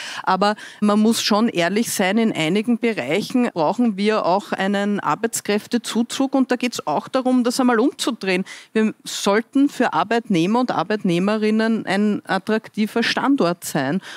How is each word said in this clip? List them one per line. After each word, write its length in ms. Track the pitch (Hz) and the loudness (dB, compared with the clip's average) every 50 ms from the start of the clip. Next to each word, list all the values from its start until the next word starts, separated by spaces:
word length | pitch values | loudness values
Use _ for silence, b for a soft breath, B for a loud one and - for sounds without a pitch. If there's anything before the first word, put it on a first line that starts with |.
| B B B B B | B B B B B
aber 320 | - 185 185 202 208 214 B B B B B | 0 0 2 2 2 0 B B B B B
man 180 | 208 208 208 214 | 2 2 4 4
muss 220 | 214 220 226 - | 4 4 2 2
schon 280 | - - 220 202 233 233 | 0 2 2 2 2 2
ehrlich 420 | - 175 170 170 196 220 233 - | 2 2 0 2 2 0 -2 -2
sein, 260 | - - 196 180 202 | 0 0 0 2 2
in 140 | 226 226 220 | 2 2 2
einigen 480 | - - 160 156 185 214 214 240 240 220 | 2 0 0 0 0 0 0 0 0 0
Bereichen 720 | - 233 214 - 120 127 160 202 196 - - 247 240 220 - | 0 -2 -2 -2 -2 -2 -2 -2 -2 0 0 0 0 0 0
brauchen 440 | 175 151 151 196 - 247 233 196 | 0 0 0 2 2 0 0 0
wir 280 | 185 202 214 214 214 - | 0 0 0 0 2 2
auch 260 | 165 180 208 - - | 2 2 0 0 -2
einen 480 | - - 190 196 202 196 202 208 208 190 | -4 -2 0 0 0 0 0 -2 -2 -2
Arbeitskräftezuzug 1400 | - 147 151 185 226 233 - - - - 208 208 - - - 233 - - - 220 240 - - - 269 269 - | -2 -2 -2 0 -2 -4 -4 -4 -2 -2 -2 -2 -2 -2 -4 -4 -2 -2 -2 -2 -2 -2 -2 -2 -2 0 2
und 160 | 269 262 - | 2 2 2
da 40 | 269 | 0
geht's 300 | 240 254 247 - - - | -2 -2 -4 -4 -6 -6
auch 220 | - 147 185 - | -4 -4 -4 -4
darum, 360 | - - 254 240 254 254 254 233 | -2 -2 -2 0 2 2 2 2
das 160 | 247 - - | 2 0 2
einmal 200 | 254 247 247 214 | 2 2 4 4
umzudrehen. 680 | 240 311 - - - 302 233 - - 190 185 180 190 B B B B B - | 2 2 0 -2 -4 -6 -4 -4 -2 -2 0 0 -2 B B B B B -2
Wir 200 | 220 220 214 - _ - | 0 0 0 -2 _ -10
sollten 680 | - - - - 208 196 220 233 _ - 269 277 285 | -12 -8 -4 0 0 2 0 0 _ 0 2 2 2
für 240 | - - 247 - - | 2 0 -2 0 0
Arbeitnehmer 680 | 156 180 202 226 240 226 - 196 160 165 190 220 247 | 0 0 0 0 -2 0 0 0 2 2 2 2 0
und 120 | 254 - | 0 0
Arbeitnehmerinnen 1120 | - - 165 - 214 208 - 185 170 175 190 202 214 214 214 220 220 220 220 226 226 202 - | 0 -2 -2 -2 -2 -2 0 0 0 2 2 0 0 0 0 0 2 2 2 2 0 -2 -2
ein 360 | - 180 202 208 214 202 - - | -2 0 0 2 2 0 -2 -2
attraktiver 800 | - 180 190 - - 214 220 - - - 202 220 208 - 233 233 | -2 -4 -2 -2 -2 -2 -2 -4 -4 -4 -4 -2 -2 0 -2 -2
Standort 600 | - - - - 262 285 262 180 170 175 - - | 0 -2 0 0 0 2 2 2 0 0 -2 -6
sein 380 | - - 160 135 135 151 190 B B B | -4 -4 -2 -2 0 -2 -4 B B B